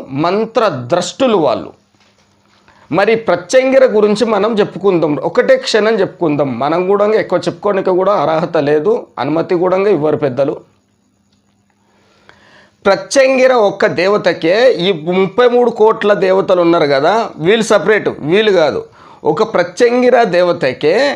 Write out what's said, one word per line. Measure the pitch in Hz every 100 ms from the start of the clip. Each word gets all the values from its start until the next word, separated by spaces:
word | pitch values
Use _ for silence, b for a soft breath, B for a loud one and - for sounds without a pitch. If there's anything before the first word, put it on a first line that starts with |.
| - 135
మంత్రద్రష్టులు | 170 202 220 254 214 135 120 175 175 - 269 202 143
వాళ్ళు. | 104 64 - _ _ _ _ _ _ _ b b b b
మరి | 180 208 226 208
ప్రత్యంగిర | 175 175 262 262 262 254 208
గురించి | 208 208 233
మనం | 202 214 214
చెప్పుకుందాం, | 175 165 196 175 156 147 170
ఒకటే | 247 196 262 262
క్షణం | 220 214 220
చెప్పుకుందాం. | 185 - 165 147 139 120
మనం | 143 165 180
కూడా | 202 208 214
ఎక్కువ | 160 175 -
చెప్పుకోనికి | - 208 208 190 180
కూడా | 190 202
అర్హత | 147 160 170 160 143
లేదు, | 151 170 240 - -
అనుమతి | 135 160 165 180
కూడా | 180 185 202 165
ఇవ్వరు | 151 147
పెద్దలు. | 139 123 139 175 - _ _ _ _ _ _ _ _ _ _ _ b b b b b b b b b b
ప్రత్యంగిర | 202 190 - 277 262 262 254 247 202
ఒక్క | - 214 143
దేవతకే, | 185 208 180 160 160 208 254 165 180
ఈ | 165 160 185
ముప్పై | 190 190 247
మూడు | 247 240 226
కోట్ల | 214 220 208 196
దేవతలు | 185 190 196 180 170
ఉన్నారు | 170 147
కదా, | 139 156 220 208 -
వీళ్ళు | 160 226 214
సపరేట్, | 208 175 208 151 107 147
వీళ్ళు | 196 214 185
కాదు. | 147 90 - B B B -
ఒక | 160 214
ప్రత్యంగిర | 185 175 - 240 247 247 247 214
దేవతకే | 175 180 170 139 123 147 208 277